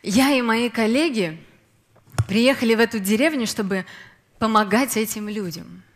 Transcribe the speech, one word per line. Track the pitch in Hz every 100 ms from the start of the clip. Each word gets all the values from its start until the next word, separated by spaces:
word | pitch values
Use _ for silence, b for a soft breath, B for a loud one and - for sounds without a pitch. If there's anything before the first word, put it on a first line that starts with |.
я | - 202 269
и | 269
мои | 240 226 240
коллеги | 233 226 247 330 226 170 160 - _ _ _ _ _ _ - -
приехали | 202 247 262 233 220
в |
эту | 226 226
деревню, | 190 214 302 302 220
чтобы | - 196 190 180 B B B _ _
помогать | 226 220 202 214 269 214
этим | 220 214 208
людям. | 214 185 165 - 180 -